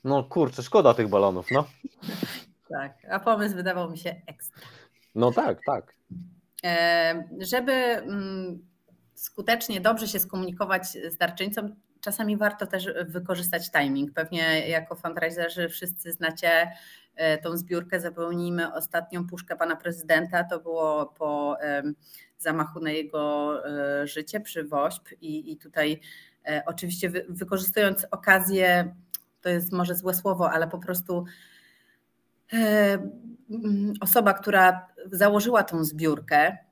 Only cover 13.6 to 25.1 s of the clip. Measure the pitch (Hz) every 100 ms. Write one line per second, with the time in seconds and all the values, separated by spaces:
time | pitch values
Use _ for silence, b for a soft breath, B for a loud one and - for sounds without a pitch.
13.6 | 175 151 139 139 147 - 165 175 165 160
14.6 | 156 165 160 165 165 170 165 175 170 180
15.6 | 170 - 180 - 170 165 160 160 170 165
16.6 | 175 B B B B - 160 156 165 170
17.6 | 175 175 175 185 175 170 170 175 175 175
18.6 | 170 165 165 170 170 180 175 175 - 165
19.6 | 170 160 175 170 160 160 175 175 175 170
20.6 | 165 165 156 151 143 _ 156 147 143 143
21.6 | 147 143 143 147 B B B _ 160 160
22.6 | 156 160 160 156 151 156 147 147 147 147
23.6 | 143 147 143 143 147 156 151 214 208 -
24.6 | 151 143 151 175 -